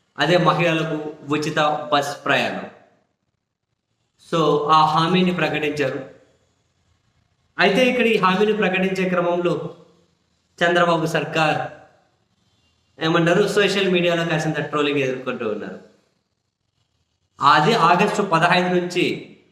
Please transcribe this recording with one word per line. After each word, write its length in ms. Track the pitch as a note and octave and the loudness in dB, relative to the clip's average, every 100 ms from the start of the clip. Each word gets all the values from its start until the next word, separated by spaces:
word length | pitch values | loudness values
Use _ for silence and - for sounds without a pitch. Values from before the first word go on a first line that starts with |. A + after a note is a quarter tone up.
| _ - | _ -4
అదే 180 | D3+ F3 | 2 2
మహిళలకు 760 | D#3 D#3+ E3+ D#3+ D#3+ D#3 - - C3+ | 2 2 0 0 -2 -6 -8 -12 -6
ఉచిత 540 | D3 D#3 D#3+ D3+ - - | -4 -2 -2 -2 -2 -2
బస్ 320 | C#3+ - - | -2 -2 -8
ప్రయాణం. 420 | C#3+ C3 A2 F#2+ F#2+ - _ _ _ _ _ _ _ _ _ _ _ _ _ _ - | -2 0 -2 -6 -12 -18 _ _ _ _ _ _ _ _ _ _ _ _ _ _ -6
So, 300 | E3+ D3+ D3 | 0 2 0
ఆ 200 | D3 D#3 | 4 4
హామీని 500 | D3+ D#3+ E3+ F#3 F3+ | 4 2 2 2 0
ప్రకటించారు. 720 | D#3 D3+ D3+ D3+ C#3+ C3 - - - _ _ _ _ _ _ _ _ _ _ _ _ _ - | 0 -2 -2 -4 -2 -4 -4 -12 -20 _ _ _ _ _ _ _ _ _ _ _ _ _ 0
అయితే 280 | F#3 B3+ B3 | 2 4 2
ఇక్కడ 200 | A#3+ A3+ | 2 2
ఈ 100 | G#3 | 2
హామీని 360 | F#3 F#3 G#3+ | 2 2 2
ప్రకటించే 560 | G#3 F#3 F#3 F#3 F#3 F3+ | 2 0 0 -2 -2 -2
క్రమంలో 680 | F3+ F3 F3 F3 D3 - - - _ _ _ _ _ _ - | 0 0 0 -2 -2 -6 -14 -20 _ _ _ _ _ _ -2
చంద్రబాబు 420 | E3+ F3 F3 E3 D#3 | 0 2 2 0 0
సర్కార్ 500 | D#3 C#3+ D#3+ D#3 B2+ - - - _ _ _ _ _ _ _ _ _ _ - | -4 -2 -2 0 -2 -6 -14 -20 _ _ _ _ _ _ _ _ _ _ -6
ఏమంటారు, 440 | D#3+ E3+ E3 G3 G3 | 0 2 2 2 2
సోషల్ 420 | G#3 F#3+ G3 F#3 | 2 0 0 0
మీడియాలో 340 | F3 F3 E3 | 0 0 0
కాసింత 360 | E3 D#3 D#3 D3+ | -2 -2 -2 -4
ట్రోలింగ్ 380 | C3+ D3+ C#3+ C#3+ | -4 -2 0 0
ఎదుర్కొంటూ 500 | C3 B2 C3 A#2 A2 | -2 -4 -8 -6 -6
ఉన్నారు. 300 | G2+ F#2+ F#2 - _ _ _ _ _ _ _ _ _ _ _ _ _ _ - | -6 -10 -14 -20 _ _ _ _ _ _ _ _ _ _ _ _ _ _ 0
అది 320 | C#3 D#3 E3+ | 4 4 4
ఆగస్టు 480 | G3 E3 F3+ G3+ - | 2 4 4 2 0
పదహైదు 460 | - D#3+ F3 F3+ F3+ | 0 2 2 2 2
నుంచి 680 | F3+ F3 F3+ C3+ - - - _ | 0 -2 -2 -2 -4 -12 -20 _